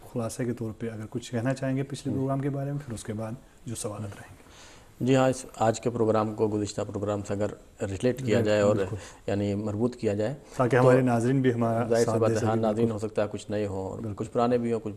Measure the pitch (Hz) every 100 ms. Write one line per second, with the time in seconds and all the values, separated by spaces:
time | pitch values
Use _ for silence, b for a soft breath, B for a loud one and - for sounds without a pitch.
0 | - 123 113 - 120 120 113 104 117 110
1 | 107 117 - 120 123 135 135 131 135 135
2 | 131 131 135 135 139 139 139 143 131 107
3 | - 110 110 113 b b - 110 113 107
4 | 104 92 - - B B B B B -
5 | 123 131 131 127 - - 113 113 123 113
6 | 107 110 110 107 110 107 104 - 104 104
7 | 101 104 98 101 104 - - - 101 95
8 | 127 123 131 117 104 104 101 104 95 101
9 | B B - 101 101 101 107 101 120 -
10 | 110 101 107 147 - - 123 123 127 131
11 | 127 117 117 135 127 117 117 113 117 117
12 | 117 117 110 110 113 113 110 107 117 107
13 | 107 - 104 101 - 104 101 95 95 98
14 | 110 104 113 120 120 123 117 113 107